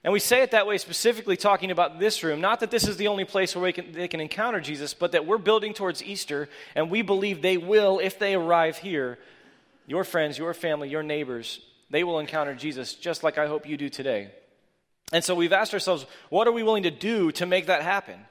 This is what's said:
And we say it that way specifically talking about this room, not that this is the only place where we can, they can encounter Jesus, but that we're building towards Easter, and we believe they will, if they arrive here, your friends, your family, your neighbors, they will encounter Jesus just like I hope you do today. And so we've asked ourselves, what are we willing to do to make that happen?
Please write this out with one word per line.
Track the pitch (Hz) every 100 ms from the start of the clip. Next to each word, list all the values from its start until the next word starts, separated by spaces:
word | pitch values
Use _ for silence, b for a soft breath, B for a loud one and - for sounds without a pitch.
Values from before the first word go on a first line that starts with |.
And | 165
we | 202
say | - 247
it | 262
that | 226 202
way | 196
specifically | - 170 226 220 202 180
talking | 202 196 185
about | 175 160 160
this | 208 208
room, | 160 147
not | 185 226
that | 220
this | 233 214
is | 180
the | 208
only | 202 185
place | 196 180 180
where | 180
we |
can, | 175 175
they | 160 175
can | 160
encounter | 156 - 226 208
Jesus, | 147 147 147 -
but | 180
that | 175 156
we're | 220
building | 185 220 208 208
towards | 190 156
Easter, | - 196 - 147 147 B B
and | 151 160
we | 208
believe | 190 196 202 170
they | 180 185
will, | 170 214 202 190
if | 190 -
they | 202
arrive | 190 165 170 160 160
here, | 196 156 127 120 B B B B B _ -
your | 156 180
friends, | 170 151 139
your | 165
family, | 165 170 151 139
your | 151
neighbors, | 151 151 135 120 113 - _ _ _
they | 151 175
will | 165
encounter | 147 156 143 127
Jesus | 147 131 120
just | - 170 160
like | 160 151
I | 151
hope | 151 143
you | 147
do | 143
today. | - 135 110 101 - _ _ _ _ _ _ -
And | 165
so | 170 180
we've | 170
asked | 190 214
ourselves, | 202 190 165 131 B B
what | 170 226
are |
we | 233
willing | 220 214
to | 175
do | 143 202 226 170
to | - 180
make | 185 160
that | 170
happen? | 165 196 - 92 110